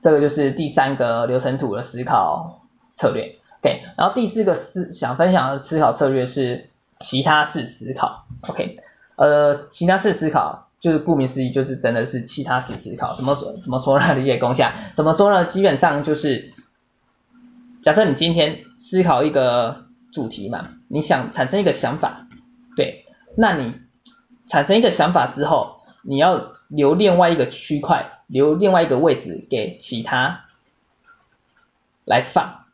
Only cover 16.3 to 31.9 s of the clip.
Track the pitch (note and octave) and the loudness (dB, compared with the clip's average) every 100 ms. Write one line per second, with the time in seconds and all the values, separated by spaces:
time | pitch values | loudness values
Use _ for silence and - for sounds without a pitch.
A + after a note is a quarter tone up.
16.3 | A#2+ - - - _ _ _ _ _ _ | -4 -6 -20 -20 _ _ _ _ _ _
17.3 | _ - _ - - - D#3+ G#3 C3 E3 | _ -20 _ -20 -4 0 2 2 2 0
18.3 | E3+ D3+ - - _ - F#3 F3 C3 D3+ | 2 0 -2 -14 _ -6 0 2 4 2
19.3 | D3 B2+ A#2+ A#2 B2 - _ _ - A2+ | 2 2 2 0 -4 -16 _ _ -8 -8
20.3 | - G2 A#2+ - - _ D3 D3+ D3 A#2 | -8 -10 -10 -12 -18 _ -6 0 -2 -2
21.3 | - C3 G3 F#3 C3+ A#2+ C3 D3+ - - | -4 -2 0 0 0 -2 -2 -6 -6 -20
22.3 | - _ _ _ - C#3+ - _ _ _ | -20 _ _ _ -4 -4 -4 _ _ _
23.3 | - A3 E3+ A#2+ B2+ - _ - _ _ | 0 2 2 -4 -10 -18 _ -20 _ _
24.3 | _ _ D#3+ C#3+ G3+ A#3 - D#3 F3 B2+ | _ _ -2 4 4 4 2 2 2 0
25.3 | - D3 D3+ - - _ _ - C3+ D#3+ | -2 0 0 -2 -10 _ _ -6 2 4
26.3 | F#3 - - _ D3 C#3+ E3 G3+ F3 F3 | 2 -4 -18 _ 2 4 4 4 6 4
27.3 | E3+ B2 - - D3 - D#3+ - - _ | 4 -2 -4 -6 -6 0 -2 -2 -16 _
28.3 | B2+ D3 D#3 G3+ F#3 E3 C3 D#3+ B2+ E2 | 2 2 4 4 4 2 2 2 2 -4
29.3 | E2 - B2 G#2+ - - A#2 A2+ B2+ C3 | -14 -6 -6 -4 -8 -8 -8 -4 -2 -2
30.3 | F3 - _ _ _ _ _ _ _ _ | -4 -16 _ _ _ _ _ _ _ _
31.3 | _ _ _ _ _ _ | _ _ _ _ _ _